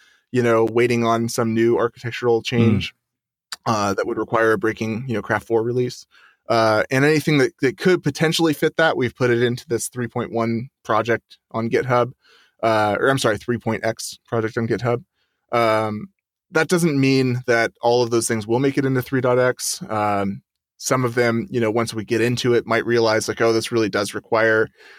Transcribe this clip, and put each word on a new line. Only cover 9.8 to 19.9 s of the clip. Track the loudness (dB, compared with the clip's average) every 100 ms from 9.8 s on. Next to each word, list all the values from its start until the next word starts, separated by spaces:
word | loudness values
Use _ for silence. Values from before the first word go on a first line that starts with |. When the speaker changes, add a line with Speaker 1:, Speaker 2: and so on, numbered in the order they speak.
| -4
Speaker 1:
three | -8 -6
point | -6 -6
one | -4 -2 -4 -6 _
project | -2 -2 0 -2 _ -20 _
on | -6 -2
GitHub, | -2 0 0 0 -4 _ _ _ -4
uh, | 0 2 2 2
or | 2
I'm | 2
sorry, | 0 -2
three | -4 -6
point | -4 -4 -4
X | -6 -10 -14 -6
project | -4 -2 -4
on | -4
GitHub. | -2 -2 -4 -6 _ _ _ -4
Um, | 0 2 0 -2 -6 -12 _ _ _ _
that | -2 0
doesn't | 0 0 2
mean | 2 2 2 -2 0
that | 0 0 0
all | 0 2
of | 2
those | 0 -2
things | -4 -2
will | 0
make | 0 0
it | -2
into | -2
three | -2 -2
dot | 0 2
X. | 0 -2 -6 -8
Um, | -6